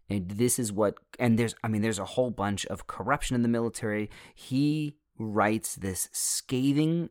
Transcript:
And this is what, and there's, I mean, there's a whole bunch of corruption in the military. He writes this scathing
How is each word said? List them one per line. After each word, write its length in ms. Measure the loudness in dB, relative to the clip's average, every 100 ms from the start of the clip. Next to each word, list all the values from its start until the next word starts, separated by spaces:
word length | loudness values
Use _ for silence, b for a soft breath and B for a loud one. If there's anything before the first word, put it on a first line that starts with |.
| -6
And 180 | -4 -4
this 260 | 0 2 2
is 140 | -2
what, 240 | 2 0 0 _ 0
and 200 | 4 4
there's, 160 | 2 -2
I 40 | -2
mean, 120 | 0
there's 180 | 0 0
a 40 |
whole 260 | -2 0 0
bunch 360 | 0 -2 -2 -4
of 200 | -8 -8
corruption 480 | -8 0 0 2
in 80 | 2
the 60 | 2
military. 640 | 2 0 -4 -4 -2 -4 b b
He 640 | -20 -4 0 2 0 -4 -8 _ -10
writes 580 | -2 2 4 2 -2 -6
this 320 | -6 -6 -6
scathing 960 | -4 -2 -4 -2 0 2 4 2 0 -2